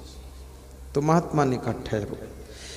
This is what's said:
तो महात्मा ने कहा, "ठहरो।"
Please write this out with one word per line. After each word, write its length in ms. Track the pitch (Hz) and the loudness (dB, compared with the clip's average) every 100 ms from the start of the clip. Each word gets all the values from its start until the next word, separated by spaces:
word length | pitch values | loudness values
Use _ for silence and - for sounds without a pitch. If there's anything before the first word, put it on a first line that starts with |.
| - - - - - - - - - | -14 -16 -16 -16 -16 -16 -18 -16 -4
तो 60 | 143 | 2
महात्मा 440 | 147 170 165 151 | 6 6 6 4
ने 120 | 139 123 | 4 4
कहा, 160 | - | 0
"ठहरो।" 440 | 113 - 110 101 113 110 - - - - | -2 0 0 0 -6 -8 -12 -14 -14 -14